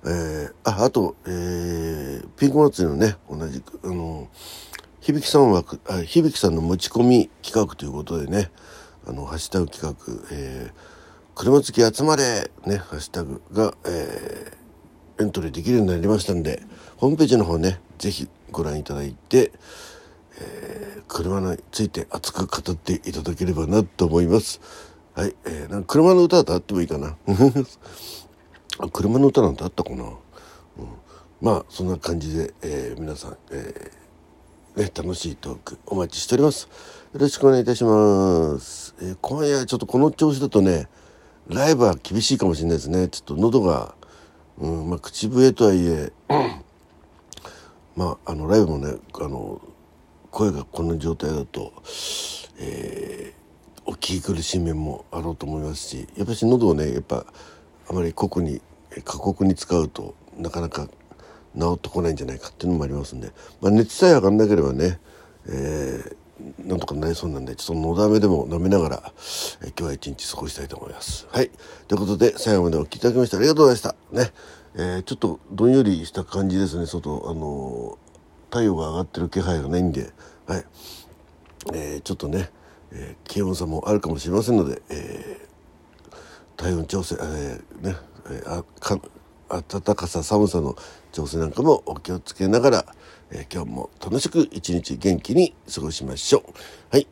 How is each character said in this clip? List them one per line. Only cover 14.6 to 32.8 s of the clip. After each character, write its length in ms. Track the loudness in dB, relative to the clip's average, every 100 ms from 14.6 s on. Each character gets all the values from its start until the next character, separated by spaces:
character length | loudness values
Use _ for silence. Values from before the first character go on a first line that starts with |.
| -20 -20 -20 _ -20 -2
ー、 60 |
エ 40 | -2
ン 60 |
ト 80 | -2
リ 80 | -6
ー 20 |
で 120 | -6
き 80 | 2
る 80 | 4
よ 40 |
う 40 | 4
に 60 |
な 60 | 2
り 80 | 2
ま 140 | 0
し 40 |
た 100 | 0
ん 80 | -2
で、 180 | -2 -6 -10 -20 -20 0
ホ 120 | 0
ー 20 |
ム 60 | 4
ペ 80 |
ー 20 | 4
ジ 100 | 4
の 80 |
方 140 | 4 2
ね、 220 | 0 -2 -10 -8
ぜ 140 | -6
ひ 160 | -6 -10 _ -12
ご 100 | -6
覧 160 | -4 -6
い 60 |
た 100 | -8
だ 80 | -8
い 100 | -8
て、 380 | -12 _ 4 4 -2 -20 -20 -20 -20 -20 _ _ -18
え 580 | -16 -14 -14 -14 -14 -16
ー、 20 | -10
車 320 | -6 -2 -2
に 220 | -2 -4 -8
つ 100 | -2
い 60 | -2
て 180 | -2 -8
熱 220 | -8 -8
く 140 | -6 -4
語 260 | -4 -6
っ 40 | -6
て 180 | -2 -4 -4
い 40 |
た 100 | -6
だ 120 | -6
け 100 | -2
れ 80 | -2
ば 140 | 0 4
な 160 | 4
と 240 | 2 0 2
思 160 | 4
い 60 | 4
ま 100 | 4
す。 220 | 2 -12 -16 -20 -20 -20 _
は 120 | -6 -6
い、 80 | -6
え 220 | -12 -12 -8
ー、 20 |
な 80 | -8
ん 40 |
か 60 | 0
車 260 | 6 8
の 80 | 8
歌 140 | 6 6
だ 80 |
と 80 | 4
あ 40 | 0
っ 40 |
て 140 | -2
も 60 | -2
い 40 |
い 20 | -2
か 120 | -4
な。 180 | -6 -8 -2
<laughs> 1500 | 6 6 6 -4 -8 -20 -18 -16 -18 -20 _ _ -20 _ -10
あ、 100 | -8
車 300 | -2 0 6
の 80 | 6
歌 160 | 6
な 80 | 2
ん 60 | 2
て 80 |
あ 20 | -6
っ 40 |
た 120 | -6
か 80 | -6
な。 140 | -8
う 20 | -12
ん、 60 | -16 -20 -20 -20 -20 _ -18 -18 -18 _ -20 -20 _
ま 120 | 0
あ、 120 | 0 -2
そ 140 | -6
ん 60 | -4
な 80 | -2
感 240 | -2 -4
じ 160 | -4 -4
で、 180 | -4 -6
え 320 | -8 -6